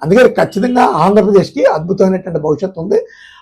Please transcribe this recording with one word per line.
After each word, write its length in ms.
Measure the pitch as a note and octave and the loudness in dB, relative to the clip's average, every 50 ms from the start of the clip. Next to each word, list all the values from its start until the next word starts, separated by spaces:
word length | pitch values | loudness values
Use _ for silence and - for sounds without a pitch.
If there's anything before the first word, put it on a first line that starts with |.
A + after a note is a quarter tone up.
| - | -2
అందుకని 260 | D#3+ F#3 A#3+ B3+ - | 2 4 4 4 4
ఖచ్చితంగా 540 | - - F3+ E3 - G3 G#3+ B3 B3 B3+ B3 | 2 0 -4 -2 -2 -4 -4 -2 0 0 0
ఆంధ్రప్రదేశ్కి 840 | - - D#3 D#3+ F#3+ G#3 G#3+ F#3+ G3+ G3+ G3 E3 - - C4+ B4 | 0 0 0 0 2 2 2 2 4 2 2 2 0 -2 -2 0
అద్భుతమైనటువంటి 760 | C#5 - D#3 D#3+ F3 F#3+ F#3+ G3 F#3+ F#3+ F3+ F#3 F#3 E3 D#3 | 0 0 -2 -4 -4 -2 0 0 0 0 -2 -6 -6 -8 -4
భవిష్యత్తు 400 | D3+ D3+ D3+ - - - F#3+ E3 | -2 -2 -4 -2 -4 -8 -8 -8
ఉంది, 160 | E3 - - A4+ - - - - - - - - | -4 -2 -2 -2 -2 -4 -12 -20 -20 -20 -20 -8